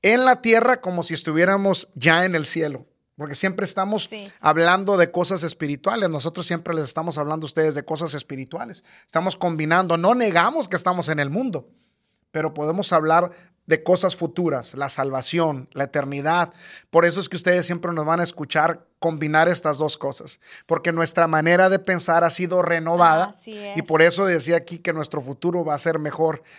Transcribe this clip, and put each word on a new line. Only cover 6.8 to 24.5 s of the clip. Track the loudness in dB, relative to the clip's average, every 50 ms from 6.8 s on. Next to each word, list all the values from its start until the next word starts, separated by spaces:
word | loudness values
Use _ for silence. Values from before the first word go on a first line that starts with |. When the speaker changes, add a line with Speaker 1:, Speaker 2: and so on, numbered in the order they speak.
| -4
Speaker 1:
estamos | -4 -6 -6 -6 -6 -6 -6
hablando | -4 -4 -4 -6 -6
a | -6
ustedes | -2 0 0 2 0
de | -2 -6
cosas | -6 -6 -6 -4 -6 -6
espirituales. | -8 -8 _ -12 -12 -12 -12 -12 -12 -12 -12 -14 -18 _ _ _ -20 _
Estamos | _ -4 -2 -2 -2 -4
combinando. | -2 -2 -2 -2 -2 0 2 2 2 2 2 0 2
No | 2 2 2
negamos | 2 2 2 2 2 2 2 0 -2 -4 -2
que | -4 -2
estamos | -2 -2 -2 -2 -2 -4
en | -2 -2
el | -2 -2
mundo, | -2 -4 -4 -4 -6 -8 -10 _ _ _ _ _ _ _ _ _ _ _ _ _
pero | _ -4 -4 -4 -4
podemos | -4 -4 -4 -2 -4 -2 2 2
hablar | 2 4 4 4 4 4 2 -4 -14 _ _ _ _ _
de | 0 0 0 4
cosas | 2 2 4 2 -2 -2
futuras, | -2 -6 -6 -4 -2 -2 0 -2 -2 -6 -8 -8
la | -6 -4 -4
salvación, | -2 -2 -2 -2 -2 -4 -4 -2 0 0 0 0 0 -4 -10 -12 _
la | -6 -6
eternidad. | -2 -2 -4 -4 -4 -6 -4 0 0 2 2 0 0 -4 _ -20 -20 -20 -20 _ _
Por | 2 4 4
eso | 4 2 0
es | -6 -6
que | -8
ustedes | -4 0 2 2 2 2
siempre | -2 -4 -4 -4 -6
nos | -4 -4 0
van | 0 0 0
a | 0
escuchar | -4 -4 -10 -10 -4 0 2 2 2 0 -4 _ _ _ _
combinar | -4 -4 -2 -2 -4 0 4 4 4 4
estas | 2 0 -2 -2 -2 0
dos | -2 -4 -4 -4
cosas, | -8 -8 -8 -8 -14 -14 -16 _ _ -20 -20 -20 _
porque | _ -2 0 0 -2 0
nuestra | 0 -2 0 2 2 2 2
manera | 2 2 4 4 4 6 6 4
de | 4 0
pensar | 0 -2 -2 -2 0 2 2 4 4
ha | 2
sido | 0 -2 -4 -2 0 0
renovada, | 0 0 0 -2 0 -2 2 4 6 6 6 4 0
Speaker 2:
Así | -2 -6 -16 -18 -16
Speaker 1:
y | -14 -14
Speaker 2:
es. | -12 -10 -8 -8 -4
Speaker 1:
por | -2 4 4
eso | 4 4 4 2 0
decía | 0 0 0 0 0